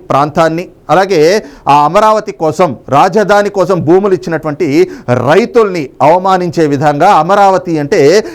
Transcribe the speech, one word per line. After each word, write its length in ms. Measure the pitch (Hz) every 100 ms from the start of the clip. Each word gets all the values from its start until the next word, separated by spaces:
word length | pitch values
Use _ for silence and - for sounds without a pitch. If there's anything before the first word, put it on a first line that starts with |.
| -
ప్రాంతాన్ని, 540 | 135 151 160 165 165 185 - -
అలాగే 320 | 165 185 175 156 208 - - -
ఆ 60 | 143 147
అమరావతి 440 | 190 220 214 208 196
కోసం, 260 | 160 151 180 107 -
రాజధాని 600 | 135 185 190 185 202 208 196
కోసం 220 | 175 180 135
భూములు 240 | 185 202 185
ఇచ్చినటువంటి 480 | 180 160 156 147 156 147 180 - - 120 120
రైతుల్ని 520 | 180 233 240 208 180 135 -
అవమానించే 640 | 135 180 190 185 180 170 156 139
విధంగా, 340 | 151 143 180 180
అమరావతి 500 | 160 202 196 185 - 156
అంటే 200 | 143 202 139 202 269